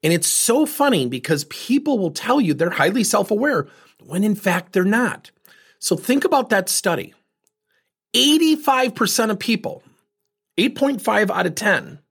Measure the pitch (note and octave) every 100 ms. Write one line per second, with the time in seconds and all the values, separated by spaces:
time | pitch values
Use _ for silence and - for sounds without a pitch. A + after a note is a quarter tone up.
0 | D#3 E3+ - - - A#3+ D#4 - C#4+ G#3+
1 | B2 B2+ - D#3 D3+ - - C4+ D4+ B3+
2 | F3+ D3+ G#3 C4+ G3+ C#3 E3+ - D3 A3
3 | G#3+ G#3 F#3+ G#3 C#4 C#4 - - _ _
4 | - E3+ G#3 G#3 - F3+ F3 F#3+ F#3 A3
5 | A#3+ - - _ _ - _ _ - E3+
6 | - C#4 E4+ D4 B3+ G3+ F#3 - G3 D#3+
7 | - _ _ _ _ _ _ _ _ _
8 | _ A#3 C4+ D#4 D#4+ D4+ D4+ C4 C4 -
9 | G#3+ - A3 G#3 - A3 - - _ _
10 | _ _ _ _ _ - A3+ - C#4 C4
11 | - G#3 G#3 F#3 F#3 - G#3+ E3+ D#2+ -
12 | _